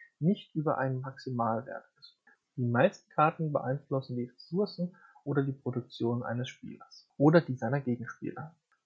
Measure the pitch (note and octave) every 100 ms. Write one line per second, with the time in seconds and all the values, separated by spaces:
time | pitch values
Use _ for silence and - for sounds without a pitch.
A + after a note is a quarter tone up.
0 | - _ D3+ G3+ - D#3 D3+ - C3+ B2+
1 | C3+ C3 - B2 A2+ A2+ B2+ F2 - _
2 | - _ _ _ _ - A#2+ A#2+ F3 -
3 | _ - D3 - D#3+ C#3 B2+ C#3+ - C3+
4 | - B2 A#2+ _ - F3 G3+ - F3+ -
5 | - - C#3+ C#3+ C3+ C3+ B2 B2 A#2+ -
6 | A#2 A#2+ B2 A#2+ C3 - - - - -
7 | _ - C#3+ E3 - B2+ A#2 C#3 C3 A#2+
8 | A#2 - - - - - _ _